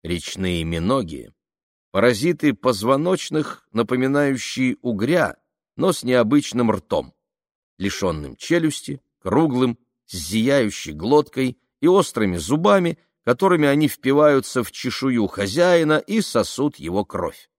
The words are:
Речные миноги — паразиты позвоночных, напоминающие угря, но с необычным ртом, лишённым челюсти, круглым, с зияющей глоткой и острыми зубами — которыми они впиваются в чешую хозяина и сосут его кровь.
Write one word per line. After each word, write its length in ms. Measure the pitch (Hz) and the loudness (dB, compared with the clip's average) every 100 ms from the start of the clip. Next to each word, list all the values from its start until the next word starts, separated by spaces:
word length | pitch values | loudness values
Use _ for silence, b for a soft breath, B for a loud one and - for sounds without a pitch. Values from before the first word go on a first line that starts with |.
Речные 600 | 82 85 - - 95 87 | -6 -8 -8 -6 -4 -2
миноги — 680 | 80 82 87 135 90 71 53 _ _ _ _ _ _ | -2 -4 -2 -2 -4 -10 -16 _ _ _ _ _ _
паразиты 600 | 95 117 110 151 160 151 | 2 2 2 0 0 0
позвоночных, 1120 | 113 127 107 110 135 170 - - 156 147 - _ | 0 0 0 2 2 2 -2 -2 -4 -4 -10 _
напоминающие 1040 | 110 117 127 131 143 143 131 - - 127 - | -4 -2 0 0 0 0 -2 -6 -2 -2 -2
угря, 540 | 123 107 117 170 113 - _ _ _ - | -4 -4 0 0 0 -4 _ _ _ -2
но 160 | 175 | 0
с 100 | 175 | 0
необычным 680 | 120 127 110 143 - 117 117 | 2 2 4 2 2 -2 0
ртом, 440 | 101 - 80 64 _ _ _ _ _ _ _ | 0 -2 -4 -4 _ _ _ _ _ _ _
лишённым 580 | 98 - 95 78 71 60 | -6 -2 -4 -4 -8 -14
челюсти, 640 | - 170 160 - - 143 _ _ | -2 0 0 -4 -10 -14 _ _
круглым, 580 | 95 117 160 123 127 117 _ _ _ | -2 0 2 2 0 -2 _ _ _
с 100 | 92 | -10
зияющей 760 | 80 107 117 139 110 - 78 | -4 0 2 2 0 -4 -12
глоткой 680 | 76 95 147 147 - 131 120 _ _ | -8 2 2 2 -4 -6 -6 _ _
и 60 | 156 | 2
острыми 500 | 185 - - 104 90 | 4 2 -2 -2 -2
зубами — 640 | 80 147 190 196 170 165 _ _ | -2 0 2 2 2 -6 _ _
которыми 440 | - 123 190 175 151 | -4 0 2 4 2
они 200 | 139 151 | 2 0
впиваются 760 | - 131 143 151 139 - 127 | 0 0 4 6 4 0 -4
в 80 | 117 | -4
чешую 540 | - - - 135 123 101 | -6 -8 -4 -2 0 -2
хозяина 720 | - 101 123 175 175 156 151 | -2 -4 2 4 4 4 0
и 220 | - 214 | 0 -2
сосут 560 | - 117 98 - 143 - | 0 -2 -2 -2 -4 -4
его 280 | 76 92 | -4 -4
кровь. 460 | 104 95 85 - _ | -4 -6 -6 -8 _